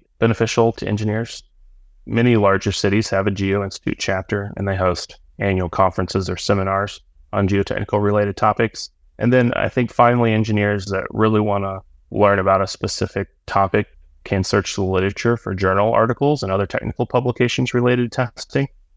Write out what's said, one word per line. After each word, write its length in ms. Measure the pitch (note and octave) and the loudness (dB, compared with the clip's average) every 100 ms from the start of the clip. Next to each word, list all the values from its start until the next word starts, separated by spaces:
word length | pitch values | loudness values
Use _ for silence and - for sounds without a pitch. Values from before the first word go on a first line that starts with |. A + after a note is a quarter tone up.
| _ - | _ -2
beneficial 520 | A2+ A2+ A2 - A#2 | 0 2 0 2 0
to 140 | - - | 0 -4
engineers. 560 | G#2 G#2+ A2 A#2 - - _ - - - _ - | -2 -2 -4 -6 -10 -20 _ -20 -20 -20 _ -6
Many 300 | A2+ B2 A#2 | 0 4 4
larger 340 | G2+ F#2+ G2+ | 4 2 0
cities 360 | F#2+ G2+ G2+ A2 | 0 2 2 0
have 160 | G2 G2+ | 0 0
a 40 | |
Geo 320 | G2 G2 G2+ | 0 0 -2
Institute 340 | G2 - - - | -4 -6 -6 -4
chapter, 520 | - F#2+ - G#2 G2+ - | -4 -4 -4 -6 -6 -6
and 100 | G2 | -4
they 80 | G2 | 0
host 440 | F#2 F2 - - - - | 0 -2 -6 -18 -18 -6
annual 320 | G2+ F#2 F2 | -2 0 -2
conferences 580 | - F#2+ - F#2 - F#2 | 0 0 0 -2 -2 -4
or 80 | F2+ | -4
seminars 640 | - G2+ F#2+ G2 G2+ - _ _ - | 0 0 0 -2 -4 -8 _ _ -8
on 160 | G2+ F#2+ | -2 0
geotechnical 540 | G2+ G2 G2 G2+ G#2 | 0 0 -4 -2 0
related 340 | G#2 G#2 G2+ G2 | 2 2 0 0
topics. 540 | A2 G#2 A#2 - - _ _ - | 0 2 0 -4 -18 _ _ -4
And 120 | A#2+ | 2
then 220 | B2+ A#2+ | 4 2
I 160 | - G2 | 0 -2
think 240 | - A#2+ | -2 -2
finally, 400 | - A#2+ A#2+ A#2 | 4 4 4 2
engineers 540 | A2 A2 G#2+ G#2 G#2 F#2+ | 2 2 2 2 0 -4
that 180 | F#2+ - | -6 -4
really 280 | G#2+ A2 G#2+ | 0 2 2
wanna 420 | G#2+ G2+ G2 F#2+ - - - | 2 0 -2 -8 -14 -20 -8
learn 300 | G#2+ G2+ G2+ | 2 4 4
about 220 | F#2+ F#2+ | 4 2
a 40 | G2 | 0
specific 600 | - G#2+ - G#2 - G2 _ - | -4 -6 -4 -4 -4 -8 _ -4
topic 420 | G2+ G2 G#2+ G#2 - - _ | 0 2 0 -2 -8 -20 _
can 200 | - G2 | -4 -2
search 320 | F#2+ A2 F#2+ - | 0 0 0 -2
the 80 | |
literature 540 | F#2+ F#2+ F#2+ G2+ A#2 A#2 | -2 0 0 0 -2 -2
for 160 | - | -4
journal 400 | F#2+ F#2+ F#2+ G#2+ | -2 0 2 2
articles 480 | A#2 A2+ A#2 C#3 D3 | 2 0 0 0 0
and 100 | G2+ | -2
other 140 | F#2+ G2 | -2 -2
technical 400 | - A2+ - A#2+ | -4 -6 -6 -2
publications 720 | B2+ B2+ - B2 - B2+ B2 | -2 -2 0 -2 -2 -2 0
related 360 | B2 B2 A#2+ | 2 0 -2
to 200 | - B2 | -4 -6
testing. 340 | - - - C#3 _ _ | -6 -6 -4 -4 _ _